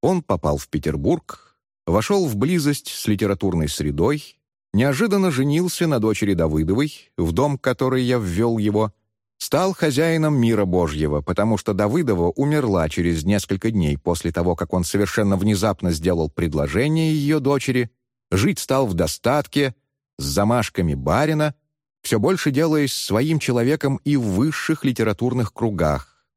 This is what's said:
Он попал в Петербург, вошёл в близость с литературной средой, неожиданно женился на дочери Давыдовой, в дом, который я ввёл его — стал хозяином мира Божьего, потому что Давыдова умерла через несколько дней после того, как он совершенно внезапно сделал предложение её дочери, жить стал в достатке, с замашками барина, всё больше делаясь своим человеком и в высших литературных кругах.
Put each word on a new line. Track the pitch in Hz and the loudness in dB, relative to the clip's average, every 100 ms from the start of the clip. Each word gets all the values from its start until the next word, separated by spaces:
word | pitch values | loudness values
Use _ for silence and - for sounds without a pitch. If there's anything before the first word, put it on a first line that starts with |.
Он | 151 185 | 2 0
попал | 151 90 - 73 | 0 -2 0 -2
в | - | -4
Петербург, | 76 78 67 71 175 - - _ _ _ _ - | -4 -4 -2 0 -2 -4 -20 _ _ _ _ -2
вошёл | 92 110 202 170 | 0 2 0 0
в | 104 | 0
близость | 131 175 143 147 - | 0 2 0 -2 -6
с | - - | -8 -2
литературной | 104 104 98 98 87 76 | 0 0 0 0 0 -2
средой, | - 76 71 95 147 - _ _ _ _ | -2 -4 0 0 0 -8 _ _ _ _
неожиданно | 98 135 135 220 196 185 | 0 2 2 2 2 2
женился | 127 139 151 180 - 170 | 0 0 0 0 0 0
на | 131 | 2
дочери | 110 104 101 | 0 0 0
Давыдовой, | 90 80 76 80 104 151 - _ - | 2 2 0 0 0 -2 -6 _ -6
в | 85 | -2
дом, | 82 143 139 | 0 0 0
который | - 123 131 131 | -2 0 0 0
я | 123 123 | 0 0
ввёл | 98 87 117 113 | 0 0 0 0
его — | 104 104 107 _ _ _ _ _ | 0 0 -2 _ _ _ _ _
стал | - 143 185 | -4 0 0
хозяином | 185 160 131 165 165 156 143 | 0 0 2 2 2 2 2
мира | 117 110 98 | 2 2 2
Божьего, | 90 82 76 76 73 | 2 0 0 -2 -2
потому | 73 90 107 107 | -2 -2 0 0
что | - | -2
Давыдова | 98 104 143 147 95 87 | 0 0 0 0 2 0
умерла | - 139 151 127 92 78 | 0 0 0 2 0 0
через | - 85 82 | 0 -2 0
несколько | 78 101 - 95 113 | 0 -2 0 -4 -2
дней | 110 78 71 | 0 0 0
после | - 82 85 | -2 -2 -2
того, | - 87 82 | -2 0 0
как | - | -2
он | 92 | -2
совершенно | 82 101 101 - 104 95 | 0 0 0 0 0 2
внезапно | 101 101 107 101 90 | 2 2 0 0 -2
сделал | 80 85 85 78 | 0 0 0 0
предложение | - 85 73 71 80 143 160 160 156 | -2 -2 0 -2 0 0 2 2 0
её | 143 156 | 0 0
дочери, | 131 139 - 123 117 _ _ _ _ | 2 0 0 -2 -2 _ _ _ _
жить | 92 135 170 | 0 0 0
стал | - 131 127 | 0 0 0
в | |
достатке, | 87 80 - 117 143 - - 139 - _ _ _ - | 0 -2 -2 0 0 0 -2 -2 -4 _ _ _ -10
с | 67 | -4
замашками | 71 104 120 107 - 85 | 0 2 2 0 -2 -2
барина, | 69 67 95 151 156 151 - _ _ _ _ | 0 0 0 2 0 -2 -4 _ _ _ _
всё | - 113 | -4 0
больше | 120 190 147 | 2 2 0
делаясь | 135 160 151 139 | 0 2 2 0
своим | - - 101 143 160 | -4 -2 0 2 0
человеком | - 120 117 156 139 135 | 0 0 2 0 0 -2
и | - 143 | 0 0
в | |
высших | 113 92 143 143 - 160 | 2 0 0 -2 -4 -2
литературных | 139 120 110 101 120 123 113 | 0 0 0 0 -2 -2 -4
кругах. | - 117 95 80 71 - _ _ | -2 -4 0 0 -2 -6 _ _